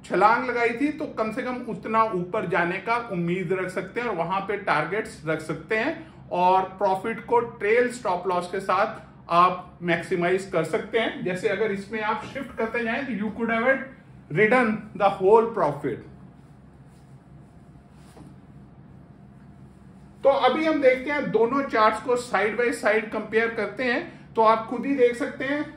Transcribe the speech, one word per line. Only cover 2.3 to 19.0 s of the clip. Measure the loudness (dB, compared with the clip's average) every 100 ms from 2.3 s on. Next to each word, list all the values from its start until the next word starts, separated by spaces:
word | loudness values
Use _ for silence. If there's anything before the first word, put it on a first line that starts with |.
| -4 -2
जाने | 0 0 -2
का | -2 -2 -2
उम्मीद | -4 -2 -2 -2
रख | -2 -2
सकते | -6 -6 -6
हैं | -4
और |
वहां | -4 -2 -2
पे | -2 -4
targets | 0 0 0 -4 -6 -10 -4
रख | -4
सकते | -4 -10 -4 -2
हैं। | -2 -6 -12 -20 -8
और | 0 4 4 2 -2
profit | 0 0 -4 -6 0
को | 0
trail | 0 -4 2 2 2
stop | -2 -4 -2 -2
loss | -2 -2
के | -6
साथ | 0 0 0 -4 -18 -20 2
आप | 6 6 4 -10 -8
maximize | -2 -2 0 0 2 0 0
कर | -2
सकते | 0 -2 -2 -2
हैं। | -2 -4
जैसे | -6 -2 -2
अगर | 0 -2
इसमें | -2 -6 -6
आप | -4 -4 -6
shift | -12 -12 -6
करते | -4 -2
जाएं | -2 -4 -4
तो |
you | -4 -6 -4
could | -2
have | 2 2 2 -2 -16 -20 -20 -6
ridden | 2 4 4 4 -2 -8 0
the | 0
whole | 4 6 6 6
profit। | 0 0 0 -6 -6 -10 -20 -20 -20 -20 -20 -20 -20 -20 -20 -20 -20 -20 -20 -20 -20 -20 -20 -20 -20 -20 -20 -20 -20 -20 -20 -20 -20 -20 -20